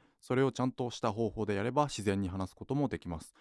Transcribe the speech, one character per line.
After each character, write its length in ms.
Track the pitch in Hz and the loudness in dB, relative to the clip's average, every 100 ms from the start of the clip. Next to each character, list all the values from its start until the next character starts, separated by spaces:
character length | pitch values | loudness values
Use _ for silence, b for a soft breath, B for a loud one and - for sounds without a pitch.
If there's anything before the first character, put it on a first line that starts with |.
| b b | b b
そ 140 | - 127 | 0 4
れ 80 | |
を 80 | 135 | 4
ち 80 | - | 2
ゃ 40 | 131 | -2
ん 40 | |
と 180 | - 123 | -2 -4
し 120 | - | -2
た 100 | 117 | -2
方 180 | 104 110 | 0 0
法 160 | 107 104 | 0 0
で 100 | 101 | 0
や 80 | |
れ 80 | 113 | 2
ば、 140 | 131 147 | 2 0
自 180 | - | 0
然 180 | 101 98 | 0 2
に 80 | 95 | 0
話 220 | 95 95 | -2 -4
す 40 | - | -6
こ 80 | |
と 120 | - 139 | -2 0
も 120 | 139 | 0
で 120 | 85 | -2
き 100 | 87 | -6
ま 100 | 80 | -8
す。 140 | - b | -10 b